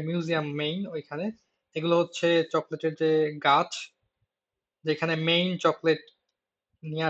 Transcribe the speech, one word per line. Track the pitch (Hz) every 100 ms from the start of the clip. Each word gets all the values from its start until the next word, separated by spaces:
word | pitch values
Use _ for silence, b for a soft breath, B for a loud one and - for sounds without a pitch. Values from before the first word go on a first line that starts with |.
| 156
মিউজিয়াম | 175 165 160 151 143
মেইন | 151 175 190
ওইখানে। | 160 - 147 202 220 _ _ _ 160
এগুলো | 165 170
হচ্ছে | 170 - 170 165 165
চকলেটের | 160 - 151 160 156
যে | 160 156 151 151 147
গাছ, | 143 175 - - _ _ _ _ _ _ _ _ _ 156
যেখানে | 151 165 160 160
মেইন | 170 185 175
চকলেট | 165 - 165 156 - _ _ _ _ _ _ _
নিয়ে | 156 156